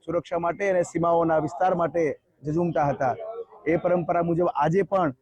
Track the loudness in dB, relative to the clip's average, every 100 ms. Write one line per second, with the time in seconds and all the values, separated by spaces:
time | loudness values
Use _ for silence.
0 | -4 -4 -2 -4 -2 -2 0 0 0 0
1 | 2 2 4 2 0 0 0 0 0 0
2 | -2 -2 _ _ -4 -2 0 0 0 0
3 | -2 -2 -8 -12 -14 -10 -2 0 2 0
4 | 0 0 0 0 0 0 0 0 0 0
5 | 0 -4